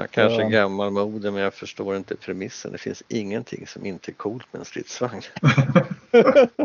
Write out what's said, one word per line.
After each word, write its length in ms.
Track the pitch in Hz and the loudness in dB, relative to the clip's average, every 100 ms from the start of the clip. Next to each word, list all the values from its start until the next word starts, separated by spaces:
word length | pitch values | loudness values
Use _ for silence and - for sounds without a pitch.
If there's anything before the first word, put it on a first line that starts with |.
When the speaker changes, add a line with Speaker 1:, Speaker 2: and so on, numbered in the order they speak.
Speaker 1:
att, 80 | - | -4
Speaker 2:
kanske 300 | - 110 113 | 2 2 4
är 40 | 107 | 2
Speaker 1:
eh, 40 | |
Speaker 2:
gammal 420 | 110 98 98 101 | 2 2 0 -2
mode, 400 | 101 104 107 101 | -2 -4 -4 -4
men 100 | 101 | -2
jag 120 | 98 | -4
förstår 420 | - - - 98 98 | -4 -14 -8 -6 -6
inte 180 | 95 - | -6 -10
premissen. 560 | - 92 95 - - | -8 -8 -8 -12 -14
Det 60 | - | -10
finns 260 | - 95 - | -10 -12 -6
ingenting 600 | 117 101 110 127 - - | -6 -4 -6 -8 -14 -14
som 180 | - 98 | -12 -10
inte 260 | 87 - | -10 -12
är 20 | |
coolt 320 | - 104 123 - | -10 -8 -8 -12
med 80 | - | -14
en 60 | - | -12
stridsvagn. 560 | - - - 123 101 - - 147 131 131 175 - - - | -12 -12 -8 -8 -8 -14 0 2 4 4 2 2 -8 4
Speaker 3:
<laughs> 360 | 240 262 269 240 - | 6 8 8 6 2